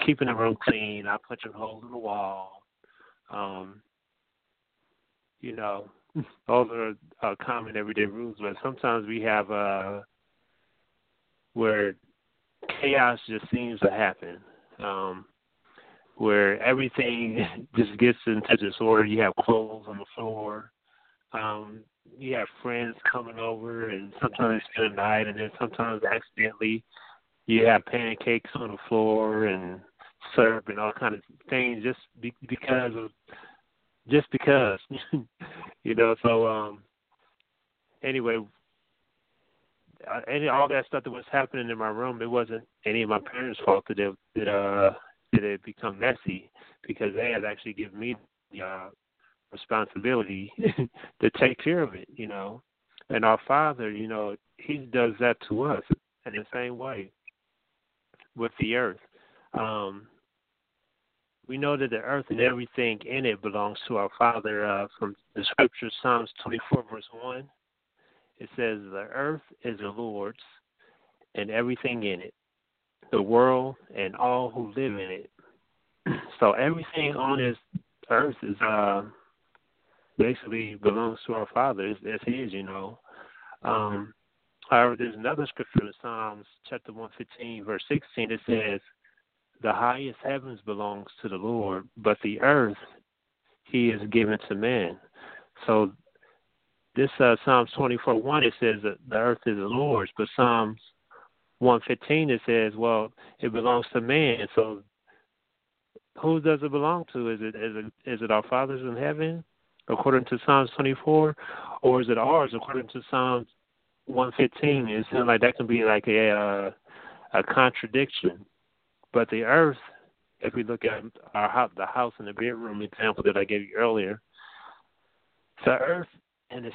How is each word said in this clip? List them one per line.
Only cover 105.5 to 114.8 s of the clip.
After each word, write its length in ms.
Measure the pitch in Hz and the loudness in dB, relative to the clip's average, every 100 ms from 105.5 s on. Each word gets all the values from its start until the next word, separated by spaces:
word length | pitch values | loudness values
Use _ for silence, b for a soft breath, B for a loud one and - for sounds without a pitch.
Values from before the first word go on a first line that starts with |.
| _ _ _ _ - _ - | _ _ _ _ -20 _ -4
who 200 | 160 160 | 0 2
does 200 | 151 151 | 4 2
it 100 | 147 | 0
belong 340 | 143 147 175 165 | 0 0 0 -4
to? 160 | 127 117 | -6 -4
Is 100 | 113 | -4
it, 140 | 110 110 | -6 -6
is 200 | 113 107 | -8 -8
it, 360 | 110 - - | -12 -12 -10
is 100 | 117 | -6
it 100 | 113 | 0
our 120 | 107 | 2
fathers 380 | - 127 135 135 | 2 0 0 -4
in 140 | 127 117 | -6 -4
heaven, 480 | 147 151 160 165 - _ _ _ - | -4 -2 -4 -4 -10 _ _ _ -4
according 380 | - 139 131 127 | 0 4 2 2
to 120 | 123 - | -2 4
Psalms 240 | 139 131 - | 4 4 0
twenty-four, 600 | 135 131 - 156 156 151 B B B B | -2 0 4 4 4 0 B B B B
or 200 | 131 127 | 4 4
is 80 | 120 | 4
it 80 | 113 | 2
ours, 340 | 120 160 139 | 4 4 4
according 360 | 113 - 127 117 | -2 -6 -8 -8
to 120 | 127 - | -10 -4
Psalms 380 | 135 127 123 113 _ _ _ _ _ - | 0 2 0 -2 _ _ _ _ _ -4
one 260 | 123 - - | 0 0 2
fifteen? 500 | 131 - 147 139 | 2 2 2 4